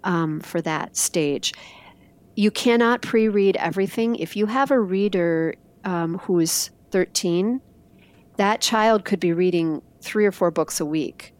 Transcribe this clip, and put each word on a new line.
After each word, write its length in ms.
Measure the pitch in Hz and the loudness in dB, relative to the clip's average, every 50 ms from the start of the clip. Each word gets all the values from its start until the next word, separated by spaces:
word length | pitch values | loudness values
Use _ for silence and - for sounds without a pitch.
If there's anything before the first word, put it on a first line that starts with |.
| - | -2
um, 360 | 185 180 165 165 156 156 151 | -2 -2 0 -2 -2 -4 -6
for 220 | - - - 170 | -8 -6 -6 -6
that 360 | 165 165 156 151 156 - - | -4 -4 -4 -6 -6 -6 -6
stage. 560 | - - - - 175 151 147 143 - - - - - - - - - - - - _ - _ _ _ _ - - | -4 -4 -2 0 0 0 0 -2 -2 -4 -6 -8 -8 -20 -20 -20 -20 -20 -20 -20 _ -20 _ _ _ _ -12 -4
You 140 | - 202 214 | 0 0 0
cannot 520 | 208 - - 247 233 233 240 233 240 240 | 0 2 2 2 4 4 4 4 2 0
pre-read 560 | - - - 226 220 220 202 208 196 196 185 | -2 0 2 2 2 4 2 2 2 2 2
everything. 580 | - - 170 160 190 190 196 - - 226 233 233 | 2 -2 -2 -2 -2 -2 -2 -2 -2 -2 -2 -2
If 200 | - 160 160 - | -2 -6 -6 -4
you 100 | 196 214 | -4 -4
have 240 | 208 226 262 277 269 | -2 0 0 0 2
a 80 | 285 254 | 2 2
reader, 760 | 214 180 185 190 202 208 190 185 175 170 165 160 165 165 - _ _ _ _ _ - | 2 0 0 0 0 0 0 0 0 2 0 0 0 -2 -4 _ _ _ _ _ -8
um, 340 | 185 180 170 170 165 170 185 | -6 -4 -2 -2 -4 -4 -6
who's 520 | - - 185 175 165 160 - - - - - _ _ _ | -2 0 2 2 2 2 0 -4 -4 -6 -10 _ _ _
thirteen, 720 | - 190 180 - _ - - 180 170 175 185 220 247 262 _ - _ - - _ _ - - _ _ - _ _ _ | -2 -2 -2 0 _ -4 -2 0 0 2 0 0 -2 -4 _ -12 _ -20 -20 _ _ -20 -20 _ _ -20 _ _ _
that 240 | - 202 196 214 - | -2 0 0 0 0
child 420 | - - 233 220 214 226 226 214 - | -2 0 2 2 4 4 4 2 2
could 140 | - 208 180 | -2 -4 0
be 140 | 180 175 170 | 0 0 2
reading 480 | 170 180 185 175 170 165 160 156 - - _ _ _ | 2 2 2 2 2 0 0 -2 -4 -8 _ _ _
three 240 | - - - 214 208 | -16 -4 0 2 2
or 60 | 202 | 2
four 180 | 190 - 190 170 | 2 2 0 0
books 300 | 165 170 156 - - - | 2 0 -2 -2 -2 -6
a 60 | 165 | -4
week. 480 | 147 156 160 143 - - _ - - _ | -2 -2 -2 -4 -4 -8 _ -20 -20 _